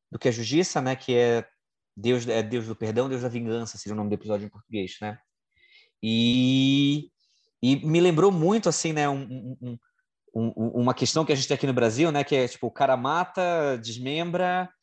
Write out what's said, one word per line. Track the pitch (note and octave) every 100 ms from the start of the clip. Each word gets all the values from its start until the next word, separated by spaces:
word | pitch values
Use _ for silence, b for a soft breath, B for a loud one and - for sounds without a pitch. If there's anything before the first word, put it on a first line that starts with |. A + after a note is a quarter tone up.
| _
do | B2+
que | C3
é |
justiça, | A2+ A2 D3+ F3+ D#3+
né? | C3 C3
Que | - A#2+
é | A#2+ A#2 - _ _ _ _ G#2
Deus, | A2+ B2 A#2
é | A2+
Deus | G#2+ A#2+ A2
do | A2
perdão, | A2 A2+ C3+
Deus | C3
da | B2
vingança, | A#2 A#2 A#2 A2+ G#2
seria | G2
o | G#2+
nome | G#2
do | G#2
episódio | G#2+ G#2 G#2
em |
português, | G#2 - A2 F#2 -
né? | G#2 A#2 _ _ _ b b b b _
E, | A2+ A2+ A#2 B2+ B2+ C3 C3+ C#3 C#3+ D3 - _ _ _ _ _
e | B2 C#3 D#3
me | E3+
lembrou | F3+ D#3 G3
muito, | F3 E3 A3 F3+
assim, | - E3
né? | D3+ D3
Um, | C#3 C#3 B2+ B2+ B2+
um, | B2 A#2+ _ _ _ _ _
um, | A2+ A2+ -
um, | A2+ B2
uma | B2
questão | - B2+ D#3
que | D3+
a | C3+
gente | -
tem | C#3
aqui | C#3
no |
Brasil, | B2 A#2 A#2 E3
né? | C#3+
Que | C3+ C#3
é, | B2
tipo, | - A#2
o |
cara | - C3+ B2+
mata, | C3+ E3 F3+ F#3+ F3 E3 C#3+ B2
desmembra, | A2+ A#2 B2+ D#3 E3+ F3+ F3+ F3+ F3+ _